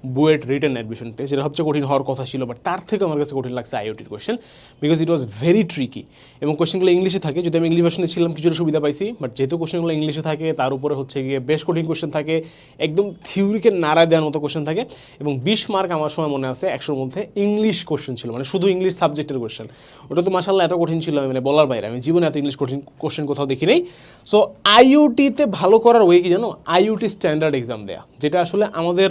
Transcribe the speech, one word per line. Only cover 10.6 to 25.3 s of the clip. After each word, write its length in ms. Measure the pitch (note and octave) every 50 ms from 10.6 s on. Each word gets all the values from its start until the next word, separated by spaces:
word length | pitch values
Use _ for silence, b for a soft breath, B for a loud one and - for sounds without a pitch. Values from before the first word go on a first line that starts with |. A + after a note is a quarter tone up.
তার 120 | C3 C3 C3+
উপরে 180 | C3+ C3+ D3 D3 C3+
হচ্ছে 180 | C#3 C3+ - C#3 C3
গিয়ে 120 | C3 C#3 C3+ B2 C3
বেশ 100 | D#3 D3+ D#3 -
কঠিন 160 | E3+ E3 E3 D#3+
কোশ্চেন 200 | D#3+ D#3 - D3+ C3+
থাকে, 180 | D3+ D3 D#3 D#3+ E3 D#3+ E3 B B B B B B D3
একদম 200 | D#3+ D3+ F3+ G3+ G3+ E3+ - -
থিওরিকে 440 | - - G3 G3 G3 G#3+ A3 E3+ A#3 G3 F3+ E3
নাড়া 200 | D3+ D#3 E3 E3+ E3
দেওয়ার 140 | E3 D#3+ D#3 D3+
মতো 100 | C#3+ D#3 D3
কোশ্চেন 200 | C#3+ - D#3+ D3 C#3+
থাকে, 140 | D#3+ F#3+ B3+ B3 B B B B B B
এবং 100 | C#3+ D3 C#3+ C3 B2
বিশ 160 | F3 A3 G#3+ - -
মার্ক 180 | G#3 F#3+ F#3 F3 F3 D#3
আমার 120 | D3+ D3+ -
সময় 160 | - D#3+ D3+ C#3+
মনে 120 | C#3 C3+ C3
আছে 120 | B2+ - - F#3 B2+
একশোর 200 | C3+ - - D3 C3
মধ্যে 200 | C3 C3 C3 F#3 G#3+ G3+ - G3+ G3+
ইংলিশ 340 | G#3 G#3 G#3+ G#3+ A3 F#3+ - - -
কোশ্চেন 240 | D#3 C3+ - - B2+ A#2
ছিল, 80 | - A#2 A2+
মানে 80 | A#2+ C3+ C3+
শুধু 140 | - F#3+ F3 G3 F#3
ইংলিশ 180 | F3+ F#3 F#3 F#3 F3+
সাবজেক্টের 360 | F#3+ D#3 D3 D3 D3+ - C#3+ C3
কোশ্চেন। 240 | A#2+ A2 - - A#2 B2+ B B B B B B B B
ওটা 120 | D3+ E3 F3
তো 40 | F#3+ F#3
মাশাআল্লাহ 280 | F#3 F3 G3 F#3+ F#3+ F3 D#3+
এত 60 | F3+ F3
কঠিন 160 | E3+ D#3 E3 E3 D#3
ছিল, 120 | E3 D3+ C#3+ C3+ C3+
মানে 100 | B2+ C3 B2+ C3+
বলার 180 | C#3+ D3+ D3+ C3
বাইরে, 160 | B2+ A2+ G2+ G#2+
আমি 80 | A#2 B2+ A#2+
জীবনে 180 | D3 E3 F3 F3 D#3
এত 60 | C#3 D3+
ইংলিশ 140 | C#3 C#3+ C3+ -
কঠিন 160 | C#3+ B2+ C3+ C#3 C#3 - _ -
কোশ্চেন 220 | - D#3 - - D3+ C#3+
কোথাও 160 | C#3+ C3 C#3+ C3+
দেখি 140 | C3+ C3 D3 F3
নাই। 80 | C4 F4 F4 B B B B B B B B -
So 60 | - G#3 G#3+ - - - _ G3+ G#3
আইইউটিতে 680 | A#3 B3+ C4 C4+ D4 D4+ D4 A#3 A#3+ C#4 C#4